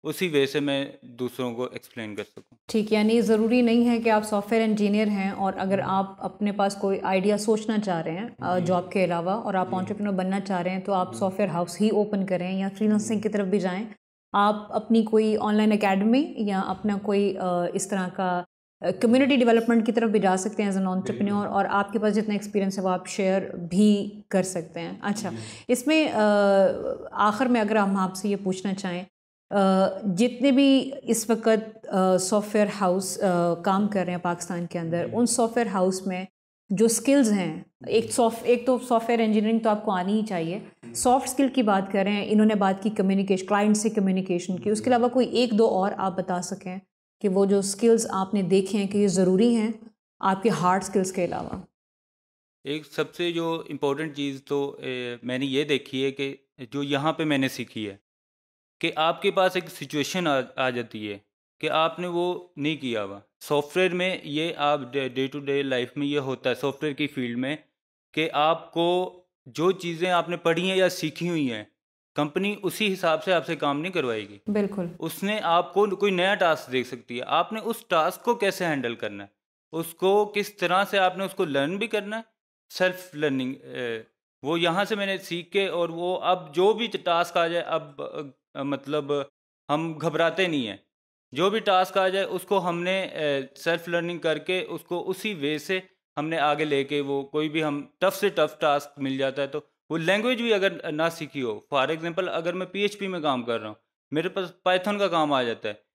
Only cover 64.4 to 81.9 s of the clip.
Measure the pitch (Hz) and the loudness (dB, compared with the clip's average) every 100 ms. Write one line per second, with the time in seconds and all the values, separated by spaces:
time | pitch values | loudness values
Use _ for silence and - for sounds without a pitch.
64.4 | 165 147 147 147 127 139 131 123 135 147 | -4 -2 0 0 -2 -6 -4 -4 -4 -4
65.4 | 139 139 139 127 123 - 143 143 131 127 | -2 -2 0 -2 -4 -4 -2 -2 -4 -4
66.4 | 131 120 139 135 156 139 147 139 123 120 | -2 -2 -4 -2 -6 -4 -6 -4 -6 -4
67.4 | 131 151 _ _ _ _ _ - 160 143 | -6 -6 _ _ _ _ _ -4 -2 2
68.4 | 156 165 - 165 170 180 185 - _ _ | 2 0 -2 -2 2 0 -2 -10 _ _
69.4 | - 117 175 190 170 165 180 175 165 175 | -14 0 0 0 -6 -4 0 0 0 0
70.4 | 170 165 185 185 180 180 160 - 170 165 | 0 2 2 2 2 2 -6 -4 -2 0
71.4 | 135 110 104 _ _ _ _ - 147 185 | -2 -4 -12 _ _ _ _ -4 -2 0
72.4 | 196 208 180 - 214 190 170 156 190 175 | -2 -2 -6 0 -2 2 2 2 2 0
73.4 | 165 156 147 143 175 175 131 110 101 101 | 0 -2 0 -2 -2 -2 -2 -2 -6 -12
74.4 | - 208 202 196 170 - 160 - 196 214 | -4 -2 -2 -4 -8 -6 -8 -4 -4 -2
75.4 | 165 170 180 190 208 185 202 180 185 202 | 2 2 2 2 2 2 0 2 2 4
76.4 | 175 151 - 127 123 123 - 120 - 151 | 2 2 0 -2 -2 -10 -10 -10 -2 0
77.4 | 175 220 214 226 - 170 160 180 - 226 | 0 -4 -6 -8 0 2 2 -2 -2 0
78.4 | 196 185 175 143 120 113 110 101 98 _ | 0 0 -2 -2 -4 -6 -8 -10 -16 _
79.4 | _ _ _ 160 165 - 190 202 202 208 | _ _ _ -8 -8 -2 2 2 2 -2
80.4 | 202 - 175 185 202 202 185 180 190 - | -6 -4 0 2 2 2 2 0 -8 -4
81.4 | 175 139 143 196 220 | 0 0 0 -2 -4